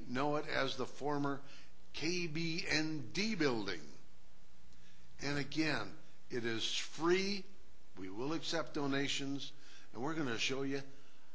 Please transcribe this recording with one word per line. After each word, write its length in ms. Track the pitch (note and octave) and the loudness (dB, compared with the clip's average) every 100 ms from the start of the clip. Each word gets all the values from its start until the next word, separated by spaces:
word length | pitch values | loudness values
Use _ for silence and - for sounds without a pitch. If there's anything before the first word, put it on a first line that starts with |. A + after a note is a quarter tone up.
| B2 | -2
know 300 | B2 D3 D3 | 0 2 2
it 80 | - | 2
as 280 | B2+ C3+ B2 | 2 2 0
the 100 | A#2+ | -2
former 560 | - C#3 C#3+ C#3+ C#3 - - - - - | 0 0 2 0 0 -2 -4 -4 -4 -2
K 340 | - D#3 F3+ E3+ | 0 2 2 0
B 380 | D3+ E3 E3 - | 0 0 0 2
N 420 | D3 D#3 D#3 B2 | 2 2 0 -2
D 220 | E3 G#3+ G#3 | 0 2 4
building. 460 | D3 A#2 G2 E2+ - - - - - - - - - - - - - - | 4 4 2 0 -2 -2 -2 -2 -2 -4 -4 -4 -4 -4 -4 -2 -2 -2
And 160 | C#3 C#3+ | 0 0
again, 540 | C#3 D3 D#3 C3 G2 F#2+ - - - | 0 2 2 2 0 -2 -4 -4 -2
it 160 | B2+ A#2 | 0 0
is 300 | A2+ - - | 0 0 0
free. 680 | - - D#3+ F3+ G3 G3+ F#3+ - - - - - | 0 2 4 4 4 0 -2 -4 -4 -4 -4 -4
We 120 | F#2+ | -2
will 220 | G2+ C3+ | -2 0
accept 440 | E3 - E3 D3 D#3 | 0 0 0 0 0
donations, 760 | C#3+ C#3 C#3 - C#3 C#3 - - - - - | 2 4 2 0 0 0 -2 -2 -4 -4 -4
and 80 | - | -2
we're 120 | C3+ | 0
gonna 240 | D#3+ C#3 A2 | 0 0 2
show 240 | A2+ C3 | 2 0
you 200 | C#3 C#3 C3+ - - - - | 0 0 -2 -4 -4 -4 -4